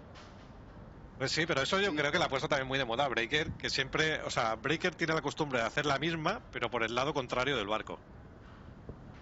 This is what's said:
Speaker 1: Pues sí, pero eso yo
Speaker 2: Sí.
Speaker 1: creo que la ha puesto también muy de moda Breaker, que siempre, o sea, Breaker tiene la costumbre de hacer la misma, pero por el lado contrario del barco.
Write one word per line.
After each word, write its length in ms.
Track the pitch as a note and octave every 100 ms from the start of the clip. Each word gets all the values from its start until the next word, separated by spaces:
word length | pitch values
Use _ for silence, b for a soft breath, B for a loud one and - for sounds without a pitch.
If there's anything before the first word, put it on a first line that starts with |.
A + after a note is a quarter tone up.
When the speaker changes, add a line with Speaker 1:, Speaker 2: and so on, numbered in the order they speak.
| - - - - - - - - - - - -
Speaker 1:
Pues 140 | C3
sí, 140 | D#3 E3
pero 160 | C#3
eso 180 | C3+ F#3+
yo 120 | G3+
Speaker 2:
Sí. 60 | D3+
Speaker 1:
creo 140 | C#3+
que 60 | D#3+
la 80 | C#3+
ha 40 |
puesto 200 | C3+ D3
también 180 | D3 C3
muy 120 | C3+
de 60 | B2
moda 220 | A#2 C#3
Breaker, 440 | A2+ A2+ D3+ D#3+
que 180 | - B2
siempre, 540 | - C3 D3+ D#3 D3+
o 80 | C#3+
sea, 240 | C#3+ A#2 A2+
Breaker 400 | C3+ D#3+ F3+ E3
tiene 180 | E3
la 80 | D#3+
costumbre 380 | C#3+ - D3 B2+
de 60 | A2+
hacer 200 | D3+ C#3+
la 140 | C3+
misma, 420 | D#3+ E3 D#3 A3+ -
pero 200 | B2+ A#2
por 100 | A#2+
el 140 | A2+ A#2+
lado 180 | C#3
contrario 420 | D3 B2 B2 B2+ C3
del 120 | G2+
barco. 320 | G#2+ G2 E2+ - - - - B B B - - - - -